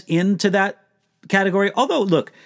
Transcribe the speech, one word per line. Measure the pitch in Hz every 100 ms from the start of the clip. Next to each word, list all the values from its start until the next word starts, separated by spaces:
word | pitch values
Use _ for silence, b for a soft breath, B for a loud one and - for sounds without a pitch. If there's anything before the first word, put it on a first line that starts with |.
| -
into | 165 190 196 202
that | 196 196 - _ _ _ _ -
category. | 196 190 190 196 -
Although, | 277 320
look, | 202 160 - b